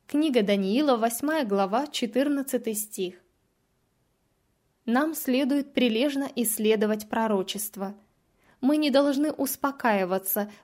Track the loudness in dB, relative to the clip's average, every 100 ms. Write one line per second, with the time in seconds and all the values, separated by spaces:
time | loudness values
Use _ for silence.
0 | _ 0 2 2 2 2 2 2 2 2
1 | 0 -2 -2 -2 0 0 0 -2 -4 -4
2 | -2 0 0 0 -2 -4 -4 -6 -8 -6
3 | -8 -8 _ _ _ _ _ _ _ _
4 | _ _ _ _ _ _ _ _ -2 0
5 | 0 -2 -2 0 2 0 0 0 2 2
6 | 0 0 -4 -2 -2 0 2 4 2 0
7 | -4 -2 0 0 -2 -6 -8 -8 -10 -10
8 | _ _ _ _ _ -2 2 2 4 4
9 | 4 2 0 -2 -4 -2 -4 -2 0 2
10 | 0 -2 -2 -4 -4 -8